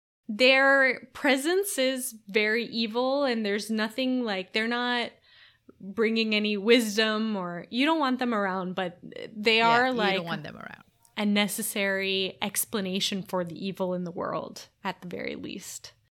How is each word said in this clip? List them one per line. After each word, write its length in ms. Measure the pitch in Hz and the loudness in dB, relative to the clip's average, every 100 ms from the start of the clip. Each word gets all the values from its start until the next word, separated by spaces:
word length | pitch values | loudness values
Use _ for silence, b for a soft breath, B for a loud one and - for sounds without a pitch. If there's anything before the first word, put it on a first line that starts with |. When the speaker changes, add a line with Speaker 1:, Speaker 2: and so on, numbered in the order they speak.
| _ _ - | _ _ -8
Speaker 1:
Their 800 | 208 254 269 269 277 262 - - | 4 6 6 6 6 4 0 -8
presence 640 | - 294 262 285 370 392 - | -2 2 2 2 0 0 0
is 360 | 262 262 247 220 - | 0 0 -6 -12 -4
very 380 | 208 214 226 233 | 0 2 0 -2
evil, 580 | 226 226 233 262 277 | -2 -2 0 0 2
and 220 | 277 226 208 | 0 0 0
there's 260 | 208 208 | -2 -2
nothing, 540 | 220 220 226 254 254 233 | -2 -2 -2 -2 0 -2
like, 260 | 190 185 | -4 -4
they're 160 | 220 226 | -2 -2
not 440 | 240 247 240 220 - b b b b - - | -2 -2 -2 -4 -10 b b b b -20 -18
bringing 560 | 190 202 220 226 220 214 | -10 0 2 2 2 2
any 220 | 214 208 | 0 0
wisdom, 800 | 202 247 220 202 220 214 220 208 | 6 6 6 0 0 0 -2 -2
or 280 | 175 175 - | -4 -8 -6
you 160 | 233 294 | 0 2
don't 140 | 330 | 2
want 200 | 269 254 | 2 0
them 140 | 247 | 0
around, 420 | 220 196 190 185 185 | 0 0 -2 -4 -4
but 240 | 185 180 - - - 220 | -6 -8 -14 -14 -12 -2
they 220 | 220 220 | 2 4
Speaker 2:
Yeah, 120 | 233 | 6
Speaker 1:
are, 180 | 233 254 | 6 4
Speaker 2:
you 60 | |
Speaker 1:
like, 220 | 247 208 196 | 2 2 0
Speaker 2:
don't 80 | 165 | -2
want 180 | 160 | -6
them 140 | 147 55 | -8 -14
around. 260 | - - _ _ _ - | -16 -18 _ _ _ -2
Speaker 1:
a 100 | 208 | 2
necessary 1120 | 208 208 214 214 214 196 190 190 190 190 - | 2 2 -2 -4 -2 0 0 0 0 -2 -4
explanation 840 | 208 - - 214 185 190 - 196 | -4 -4 -4 -4 -2 -2 -2 -4
for 220 | 180 185 170 | -4 -4 -4
the 100 | 160 196 | -6 -8
evil 280 | 180 185 | -4 -2
in 100 | 180 | -2
the 80 | 180 | -4
world, 560 | 175 190 - - - - _ | -6 -4 -6 -8 -12 -20 _
at 180 | 196 - | -10 -10
the 60 | 180 | -10
very 280 | 185 - - | -10 -8 -8
least. 580 | - - - - - - _ _ | -10 -12 -12 -16 -18 -20 _ _